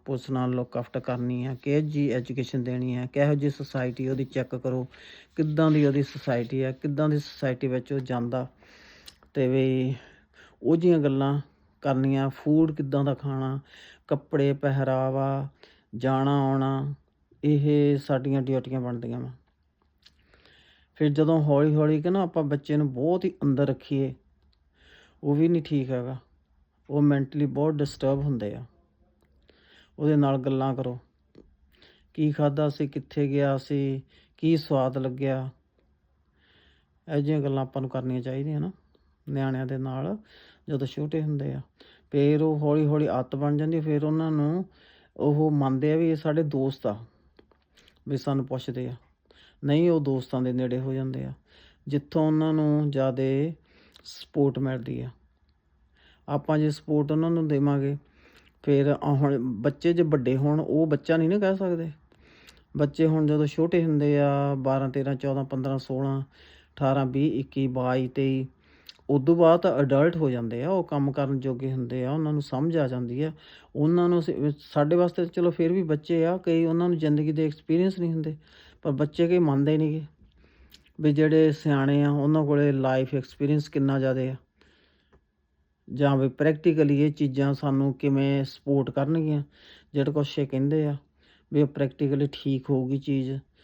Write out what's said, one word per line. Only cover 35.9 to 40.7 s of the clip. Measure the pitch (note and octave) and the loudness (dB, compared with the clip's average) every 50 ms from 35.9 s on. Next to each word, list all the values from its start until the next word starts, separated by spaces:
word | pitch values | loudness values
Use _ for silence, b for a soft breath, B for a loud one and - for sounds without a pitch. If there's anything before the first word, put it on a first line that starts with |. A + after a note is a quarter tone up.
| _ _ _ _ _ _ _ _ b b b b b b b b b b b b b _ _ - | _ _ _ _ _ _ _ _ b b b b b b b b b b b b b _ _ -4
ਇਹੋ | D#3 D3 | -2 -2
ਜਿਹੀਆਂ | C#3+ D3 D#3 D3+ C3+ | 0 0 0 0 0
ਗੱਲਾਂ | C3+ C3+ C3+ C3+ | 0 -2 -2 -4
ਆਪਾਂ | B2+ - C3+ C3+ | -4 -6 -6 -6
ਨੂੰ | B2+ | -6
ਕਰਨੀਆਂ | - C3+ C3 B2+ B2+ B2+ | -6 -6 -4 -4 -4 -4
ਚਾਹੀਦੀਆਂ | A#2+ C3 C3 C3+ C#3 D#3 D#3 D3 | -6 -6 -6 -6 -6 -4 -4 -4
ਨਾ | D3+ F#3 F#3+ _ _ _ _ _ _ _ _ _ _ - | -6 -6 -8 _ _ _ _ _ _ _ _ _ _ -8
ਨਿਆਣਿਆਂ | C#3+ C#3 C3+ C3+ C3 C3 C3 | -6 -4 -2 -2 -2 -4 -4
ਦੇ | B2+ C3+ C3 | -6 -6 -6
ਨਾਲ | C3 C3+ B2+ C3 C#3 E3+ G#3 G#3+ b b b b b b b b b | -6 -6 -6 -6 -6 -6 -8 -8 b b b b b b b b b
ਜਦੋਂ | - | -6